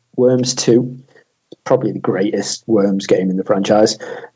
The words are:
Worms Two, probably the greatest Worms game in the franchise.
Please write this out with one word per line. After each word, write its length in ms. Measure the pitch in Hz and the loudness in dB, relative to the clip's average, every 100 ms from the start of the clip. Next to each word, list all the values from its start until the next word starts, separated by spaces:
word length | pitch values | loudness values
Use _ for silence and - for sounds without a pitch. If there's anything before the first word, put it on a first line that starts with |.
| _ - | _ 0
Worms 380 | 123 127 127 | 2 2 0
Two, 480 | - - 120 127 - - _ _ _ _ - | -2 2 2 2 -8 -20 _ _ _ _ -18
probably 280 | - 135 110 | -2 0 0
the 60 | 95 | -4
greatest 680 | 104 92 104 104 98 - - | -4 -2 -2 -2 -6 -10 0
Worms 400 | 107 101 98 - | 2 2 0 0
game 240 | 98 92 | 0 0
in 60 | 92 | -2
the 80 | |
franchise. 540 | 95 101 98 107 107 - - - - | -2 -2 2 4 4 0 -10 -14 -16